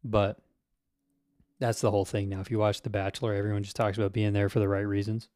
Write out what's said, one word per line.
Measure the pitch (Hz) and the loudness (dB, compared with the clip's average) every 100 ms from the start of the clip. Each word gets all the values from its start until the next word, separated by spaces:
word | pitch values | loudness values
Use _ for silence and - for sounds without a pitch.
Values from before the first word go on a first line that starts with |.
But | 123 107 98 - _ _ _ _ _ _ _ _ _ _ _ _ | 0 2 2 -2 _ _ _ _ _ _ _ _ _ _ _ _
that's | 120 113 | -2 2
the | 117 | 2
whole | 101 | 2
thing | 95 107 98 | 0 -2 -2
now. | 95 | -4
If | 95 | -4
you | 113 | 2
watch | 107 101 | 2 0
The | - | -2
Bachelor, | 104 95 - 117 | -2 -2 -4 -2
everyone | 101 104 104 | -2 0 -2
just | 95 - | -4 -2
talks | 110 101 | -2 0
about | 101 | -2
being | 98 107 | 2 2
there | 101 101 | 2 2
for | 113 | 2
the | 101 | 2
right | 98 | 0
reasons. | 104 101 101 110 - | 0 -2 -2 -4 -6